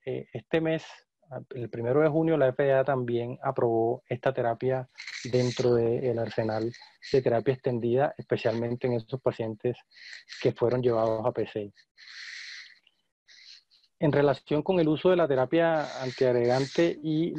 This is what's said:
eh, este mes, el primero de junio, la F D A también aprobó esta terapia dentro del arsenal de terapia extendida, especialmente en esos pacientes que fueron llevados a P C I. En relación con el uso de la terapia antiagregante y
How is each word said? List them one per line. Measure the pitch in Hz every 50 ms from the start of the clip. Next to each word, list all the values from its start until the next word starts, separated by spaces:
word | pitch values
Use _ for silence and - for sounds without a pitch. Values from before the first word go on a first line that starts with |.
| -
eh, | 131 127 127 - - -
este | 127 - - - 165
mes, | 160 160 160 156 - - - - _ _ _ _ _ 165 135 127 123 -
el | - 131 120 104
primero | - 120 117 120 131 147
de | 156 160
junio, | 143 160 160 160 160 151
la | 135 127
F | 127 - 143
D | 139 135
A | 135 135
también | 143 139 131 123 120 120 120 120 120 127 -
aprobó | 139 135 131 - 127 120 117 113 113 117 123 127 _ -
esta | 123 123 - 139 131
terapia | - 123 117 117 - - 131 131 131 131 - _ - - - - - - 131
dentro | 117 123 123 123 120 - 131 123 120
del | 117 117 117 117 127 135 127 117 113
arsenal | 117 110 - - 113 110 107 110 110 117 120 - - - _ _ - -
de | - 139
terapia | 127 127 117 113 107 - 131
extendida, | 127 - 135 123 117 113 120 117 127 139 151 - -
especialmente | - - 123 110 - 117 110 117 117 117 123 120 -
en | 127 120
esos | 117 113 - - 127
pacientes | - 123 113 - 117 113 113 107 - 123 120 - - _ _ - - - - - - - - -
que | - 131
fueron | 120 - 120 117 117 127 123
llevados | 123 117 110 113 113 110 110 110
a | 123
P | - - 107 -
C | - 110 104
I. | 104 - _ _ _ _ _ - - - - - - - - - - - - - - - _ _ _ _ _ _ _ _ _ _ _ - - - - - - _ _ _ _ _ _ _ -
En | 175 151
relación | 131 143 143 143 135 - _ - 151 151
con | 151 - 190 180
el | 165 151
uso | 156 139 - 185
de | 185
la | 175 165 143
terapia | 139 127 131 127 - 165 165 165 165 156 143 131 - 123
antiagregante | 131 131 123 - 135 127 123 123 120 120 123 131 139 131 - - 170 170 - -
y | - 160 156 156 165 175 -